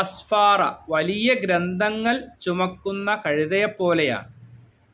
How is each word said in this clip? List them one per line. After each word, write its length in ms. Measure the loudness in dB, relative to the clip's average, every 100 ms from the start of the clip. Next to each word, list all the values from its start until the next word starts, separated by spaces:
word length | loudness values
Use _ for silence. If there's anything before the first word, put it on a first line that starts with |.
അസ്ഫാറ, 580 | -2 -4 -2 4 4 4 2 -2 -4
വലിയ 340 | -2 0 0 0 0
ഗ്രന്ഥങ്ങൾ 720 | 2 0 0 -2 -2 0 -2 -2 -4 -10 -4
ചുമക്കുന്ന 600 | -2 -2 -4 -8 -6 -2 -2
കഴുതയെപ്പോലെയാണ്. 1040 | 0 0 0 0 -2 -2 0 2 0 -2 -8 -20 -20 -20 -20 _ _